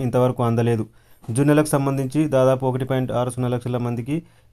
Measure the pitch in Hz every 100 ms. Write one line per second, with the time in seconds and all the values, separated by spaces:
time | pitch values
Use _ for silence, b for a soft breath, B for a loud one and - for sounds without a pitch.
0 | 123 123 127 123 120 117 117 113 107 b
1 | b b - 113 143 151 151 143 139 139
2 | 131 147 151 131 131 131 131 117 127 131
3 | 127 117 123 123 123 123 131 123 120 120
4 | 117 160 - b b